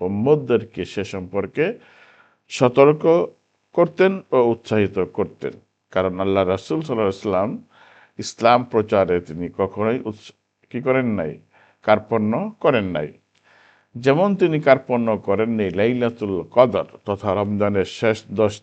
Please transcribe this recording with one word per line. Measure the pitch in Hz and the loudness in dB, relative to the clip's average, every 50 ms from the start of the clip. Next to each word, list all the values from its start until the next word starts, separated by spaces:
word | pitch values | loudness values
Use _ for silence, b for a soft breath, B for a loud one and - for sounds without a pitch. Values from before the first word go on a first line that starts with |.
উম্মতদেরকে | 90 92 101 104 117 139 151 147 131 123 123 110 110 - - - 90 | -6 -4 -4 -2 2 2 2 2 2 0 0 0 0 -4 -10 -12 -12
সে | - - 104 95 | -8 -8 -8 -8
সম্পর্কে | - - 95 90 87 95 98 98 92 - 143 156 202 240 b b b b b b b b b b b b b b _ | -8 -8 -10 -10 -6 -6 -6 -6 -4 -4 -2 -2 -2 -4 b b b b b b b b b b b b b b _
সতর্ক | - - 135 123 123 135 139 147 151 151 - 165 165 175 175 - - _ _ _ _ _ _ _ | -2 0 0 2 6 6 6 6 4 4 2 2 2 2 0 -2 -8 _ _ _ _ _ _ _
করতেন | - 175 170 165 165 - 185 190 196 185 - _ | 0 0 0 0 2 2 2 2 2 -2 -4 _
ও | - | 2
উৎসাহিত | 127 120 117 113 110 - - 110 107 101 95 98 98 | 2 4 2 0 -2 -4 -2 0 2 2 2 0 -2
করতেন। | 90 87 - 110 92 - - _ - 65 - - _ _ _ _ _ _ | -4 -4 -4 -4 -6 -6 -6 _ -10 -10 -10 -10 _ _ _ _ _ _
কারণ | - 95 92 95 90 92 | -2 -2 0 0 -2 -2
আল্লাহ | 95 98 98 98 95 | -2 0 0 0 0
রাসূল | 90 95 95 - - 156 160 | 0 -2 -4 -4 -4 -6 -6
সাল্লাল্লাহু | 156 156 123 110 107 98 | -4 -4 -4 -2 -2 -2
আলাইহি | 95 - - 107 | -2 -4 -4 -2
ওয়াসাল্লাম | 92 92 98 123 180 240 - b b b b b b b b b b - | -2 -2 -2 -2 -6 -10 -14 b b b b b b b b b b -14
ইসলাম | 107 - - - 110 117 120 123 123 | -14 -14 -8 0 2 4 4 4 2
প্রচারে | 127 - 110 104 104 110 98 95 87 87 87 | 0 0 -2 0 2 2 2 2 2 0 -2
তিনি | 87 - 78 85 87 85 - - | -2 -6 -10 -10 -10 -10 -4 -4
কখনোই | 98 92 - 101 107 110 123 131 123 | -4 -4 -2 -4 -2 -2 -2 -4 -6
উৎস-, | 110 107 - - - - _ _ _ _ _ _ _ | -8 -10 -12 -16 -20 -20 _ _ _ _ _ _ _
কি | - 120 | -12 -6
করেন | 120 131 131 131 127 | -2 0 0 0 0
নাই, | 117 107 95 82 76 - - _ b b b b b b b | 0 -2 -2 -4 -6 -8 -12 _ b b b b b b b
কার্পণ্য | - 107 107 101 107 - 117 110 107 107 117 123 202 214 214 _ | 0 0 0 0 0 -2 -2 -2 0 0 -2 -2 -4 -8 -8 _
করেন | - - 135 110 98 | 0 2 2 2 0
নাই। | 92 85 76 76 73 - _ _ _ _ b b b b b b b b b b b b 123 | -2 -4 -6 -6 -8 -10 _ _ _ _ b b b b b b b b b b b b -2
যেমন | 123 131 143 160 196 202 196 | 0 2 2 4 2 0 2
তিনি | - 180 165 156 151 | 2 2 2 0 0
কার্পণ্য | 156 139 131 - - - 123 120 117 113 107 | 4 4 4 4 2 -2 -2 -2 0 0 -2
করেননি | 95 - 98 98 98 113 117 113 110 101 92 | -2 -2 -2 0 0 0 -2 -2 -2 -2 -2
লাইলাতুল | 85 95 107 120 123 123 120 117 117 - 107 98 95 85 80 - | 0 0 0 0 0 0 -2 -4 -4 -4 -6 -4 -4 -4 -6 0
কদর | - 120 131 123 98 90 76 - - - _ | 4 4 4 4 4 -2 -4 -6 -10 -12 _
তথা | 104 101 98 104 104 92 | -6 -6 -4 -2 -2 -2
রমজানের | 101 104 104 104 98 104 101 101 98 92 | 0 -2 -2 -2 -2 0 0 0 0 -2
শেষ | - - - 120 110 110 107 - - | -2 -4 -2 0 0 0 0 -4 -6
দশ | 98 104 107 101 104 - | 0 0 0 0 0 -4